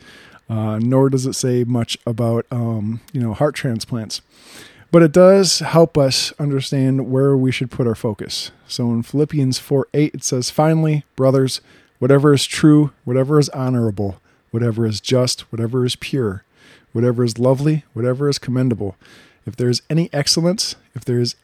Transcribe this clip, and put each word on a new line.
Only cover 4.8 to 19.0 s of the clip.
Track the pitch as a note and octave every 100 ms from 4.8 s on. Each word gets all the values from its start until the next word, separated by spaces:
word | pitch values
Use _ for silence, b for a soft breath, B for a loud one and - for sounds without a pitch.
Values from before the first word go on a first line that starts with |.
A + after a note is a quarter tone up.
| _
But | E3+
it | D#3+
does | F3+ F#3 G3 F3+ -
help | - E3 E3+ D3+
us | C3+ - - -
understand | C#3+ C3+ - C#3 C3 C3+ B2+
where | C3 C#3 C3+
we | C3
should | - B2+
put | - A2+
our | A2
focus. | A#2 G2+ F#2 - - - -
So | - A#2+
in | A#2
Philippians | - C#3 D3+ D3 C3 A#2+
four | - C#3 -
eight, | D3 D3+
it | -
says, | - B2+ -
Finally, | - D#3 D#3+ D#3 D3+ - -
brothers, | C3 C3+ C3 - b b b _
"Whatever | B2+ C#3 D3
is | C#3
true, | - - D#3 D3+ D3 - B2
whatever | B2+ C3 D3+
is | C3+
honorable, | C#3 B2+ B2+ A2+ G2+ G2 - _ _ _
whatever | A2+ A#2+ A2
is | A2 G#2
just, | - B2+ B2 - -
whatever | A2+ A2+ B2+ B2
is | -
pure, | - C#3 G#2+ F#2+ - b b b b
whatever | A#2 A#2+ A#2+
is | A#2+ A2
lovely, | B2+ C3+ D3+ D#3 -
whatever | A2+ B2 B2+ C#3+
is | C#3
commendable, | - B2 C3 G#2 G2 -